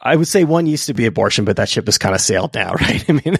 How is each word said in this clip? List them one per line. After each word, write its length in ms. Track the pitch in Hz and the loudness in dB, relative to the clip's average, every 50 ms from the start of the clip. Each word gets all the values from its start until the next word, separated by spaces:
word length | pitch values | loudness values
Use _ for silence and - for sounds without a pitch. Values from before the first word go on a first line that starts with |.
I 160 | - 123 151 | -2 0 2
would 120 | 160 165 - | 2 2 2
say 160 | - 202 175 | 2 2 2
one 220 | 147 160 170 170 | 4 2 2 2
used 200 | 160 151 147 - | 0 0 -2 -4
to 80 | - 127 | -6 -2
be 120 | 104 117 | 0 0
abortion, 380 | 113 85 110 98 101 - - 107 | 0 0 0 0 0 0 0 0
but 120 | 104 107 | 0 0
that 120 | - 110 - | 0 0 -2
ship 180 | - 113 - | -2 -2 -2
has 120 | 107 104 - | 0 -2 0
kinda 200 | - 104 95 95 | 0 0 0 0
sailed 360 | - - 101 95 95 - - | 0 0 0 0 -2 -2 -4
now, 180 | 110 98 90 90 | -4 -4 -2 -2
<laughs> 60 | - | -2
right? 240 | - - - 98 - - | 0 0 -2 -2 0 0
I 40 | - | 0
mean, 220 | 147 - 156 190 - | 0 2 0 -2 -2